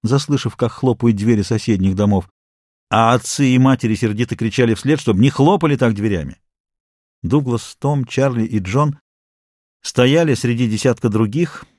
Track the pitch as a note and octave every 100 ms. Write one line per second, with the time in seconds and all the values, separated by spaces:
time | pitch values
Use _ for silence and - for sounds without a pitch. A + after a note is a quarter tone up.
0 | A2 C#3 - C#3+ A#2 - A#2 - B2+ A#2
1 | A#2+ G#2 G#2+ A2 G2 A2 - G2+ F#2+ F#2+
2 | G2+ G2+ - _ _ _ _ _ _ A2
3 | A2+ B2 - - C3+ B2+ C3 C3 A#2 G#2+
4 | A2+ G#2 A#2+ A2+ A2+ A2+ A#2 A2 C3+ D3+
5 | - G2 C3+ - C#3+ G3 D#3+ C#3 A#2+ G#2
6 | G#2+ F2+ C2+ - _ _ _ _ _ _
7 | _ _ B2+ C#3+ C3 A#2 - - C#3+ C#3+
8 | B2 - C3+ A#2 A2 G#2+ F#2 B2 D3 D3
9 | _ _ _ _ _ _ _ _ - -
10 | B2 D#3 E3 C3+ A#2+ A#2+ A#2+ G#2+ C3 A#2
11 | A#2 G#2+ A2 C3 E3+ - -